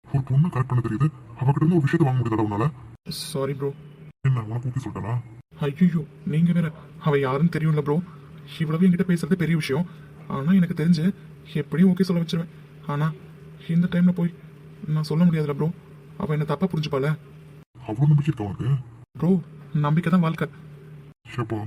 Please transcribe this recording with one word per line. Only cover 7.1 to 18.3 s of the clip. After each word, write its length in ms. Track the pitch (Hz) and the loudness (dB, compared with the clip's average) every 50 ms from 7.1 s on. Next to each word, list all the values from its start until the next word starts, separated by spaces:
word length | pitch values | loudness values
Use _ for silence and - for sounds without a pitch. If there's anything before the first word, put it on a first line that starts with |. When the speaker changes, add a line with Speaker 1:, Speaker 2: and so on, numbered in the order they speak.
| 143 139 | 2 2
Speaker 2:
யாருன்னு 360 | 139 127 131 139 160 170 - | 2 0 0 2 2 0 0
தெரியும்ல 280 | 156 156 160 151 151 143 | 0 0 2 0 0 0
ப்ரோ. 100 | 147 147 170 175 - - - - - - - - - - - 160 | 0 0 -2 -2 -6 -16 -20 -20 -20 -20 -20 -20 -18 -8 -6 -4
இவ்வளவு 220 | 151 156 165 185 | -2 2 4 4
என்கிட்ட 180 | 190 175 175 185 - | 4 4 2 2 0
பேசுறது 240 | 175 165 - 151 190 180 165 | 0 0 0 -2 0 0 2
பெரிய 120 | 151 170 156 | 0 0 -2
விஷயம். 240 | - - 131 147 180 - - - - - - - - - - | 0 -2 -2 -2 -2 -4 -8 -18 -20 -20 -20 -20 -10 -8 -6
ஆனா 160 | 139 135 160 196 196 | -4 0 4 4 4
எனக்கு 200 | 170 - - - | 4 2 0 0
தெரிஞ்சு 240 | 151 170 175 151 160 196 - - - - - - - - - 160 | 2 2 2 4 2 0 -2 -2 -16 -20 -20 -20 -20 -6 -6 -6
எப்படியும் 300 | 143 - 147 147 190 190 | -4 -2 2 4 4 4
ஓகே 160 | 180 180 190 - | 4 2 0 0
சொல்ல 140 | 175 170 165 | 0 -2 -2
வச்சிருவேன். 280 | 160 - 165 165 - - - - - - - - - 143 | -2 -4 -4 -4 -6 -12 -20 -20 -20 -20 -14 -8 -6 -2
ஆனா 140 | 143 151 160 156 - - - - - - - - - - - 165 | -2 -2 -2 -4 -6 -16 -20 -20 -20 -20 -20 -20 -18 -6 0 0
இந்த 120 | 170 175 180 - | 2 2 2 2
டைம்ல 200 | 175 180 180 175 - | 4 4 4 4 2
போய் 140 | 170 170 - - - - - - - - - - - - 151 | -2 -4 -4 -8 -20 -20 -20 -20 -20 -20 -18 -14 -6 -4 -2
நான் 140 | 151 151 - | -2 -2 0
சொல்ல 120 | 151 160 180 | 2 4 4
முடியாதுல 280 | 175 160 156 151 143 143 139 | 4 4 2 -2 -2 -2 -2
ப்ரோ. 100 | 147 165 175 - - - - - - - - | -2 -2 -4 -6 -16 -20 -20 -20 -20 -20 -10
அவ 160 | - - 147 151 | -10 -4 -4 -2
என்ன 100 | 147 151 - | -2 -2 -2
தப்பா 160 | 147 143 190 185 | -2 -2 0 -2
புரிஞ்சுப்பாள? 360 | - 160 151 147 143 131 135 151 156 - - - - - - - - - - _ _ - - | 0 -2 -4 -2 -2 0 0 0 -2 -2 -6 -20 -20 -20 -20 -20 -20 -20 -20 _ _ -16 -10
Speaker 1:
அவ்வளவு 240 | - 104 110 143 151 | -8 -2 2 4 4
நம்பிக்கை 180 | 156 143 143 156 | 4 4 4 0